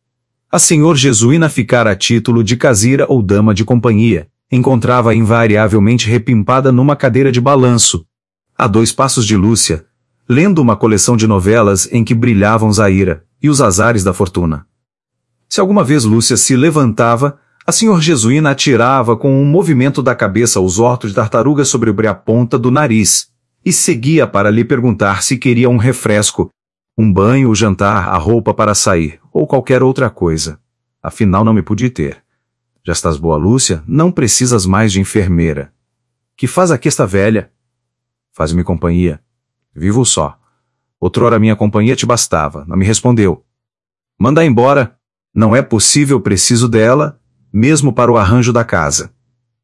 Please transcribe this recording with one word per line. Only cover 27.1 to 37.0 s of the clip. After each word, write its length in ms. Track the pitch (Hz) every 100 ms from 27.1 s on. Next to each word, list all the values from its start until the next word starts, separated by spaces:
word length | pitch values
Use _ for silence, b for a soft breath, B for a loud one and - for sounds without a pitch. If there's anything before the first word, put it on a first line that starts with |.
banho, 380 | 92 104 135 131
o 60 | 104
jantar, 540 | 110 95 101 104 92
a 80 | 92
roupa 360 | 90 117 -
para 220 | 104 107 104
sair, 440 | - 92 78 - _
ou 160 | - 156
qualquer 340 | 135 120 127
outra 280 | 127 131 123
coisa. 500 | - 87 80 80 76 _ _ _ _
Afinal 420 | - - 104 95
não 100 | 113
me 80 | 107
pude 280 | - 104 127
ter. 340 | - 71 - _ _ _ _ _ _ -
"Já 80 |
estás 240 | 85 90 76
boa, 200 | 82 78
Lúcia? 460 | 82 127 - 85 78
Não 240 | 127 170
precisas 540 | 175 120 - 127 120 92
mais 260 | 95 110
de 80 | 95
enfermeira." 720 | 95 107 95 85 82 71 67 _ _ _ _ _ _ -
"Que 120 | 127
faz 240 | - 180
aqui 160 | 143 156
esta 180 | -